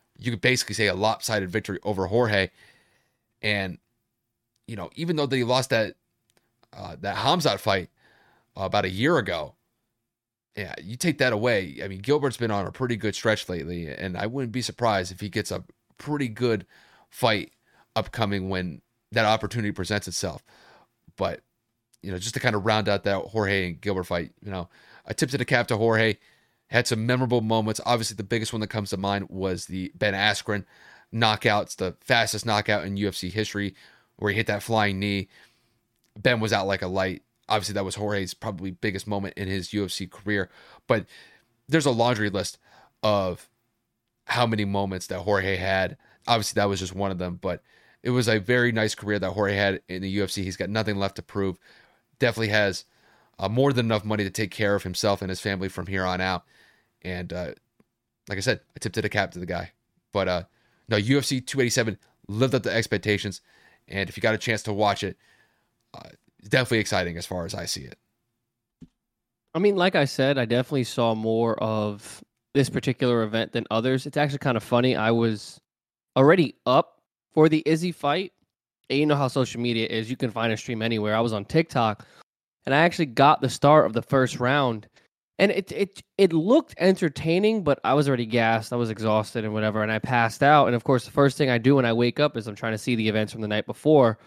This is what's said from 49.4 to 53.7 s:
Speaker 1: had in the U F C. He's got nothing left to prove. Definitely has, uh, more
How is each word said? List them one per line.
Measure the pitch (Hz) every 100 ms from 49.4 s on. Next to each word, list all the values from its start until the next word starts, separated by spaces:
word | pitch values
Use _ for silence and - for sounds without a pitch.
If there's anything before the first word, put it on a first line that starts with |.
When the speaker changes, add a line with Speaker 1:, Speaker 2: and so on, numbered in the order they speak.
| 101 101
Speaker 1:
had | 101 92 -
in | 92
the | 95
U | 101 95
F |
C. | -
He's | 95 92
got | 98
nothing | 110 107 98
left | 98 -
to |
prove. | - 101 98 90 _ - _ _ _ _
Definitely | 123 110 110
has, | 107 101 92 - _ _ _ _ -
uh, | 98
more | 117 139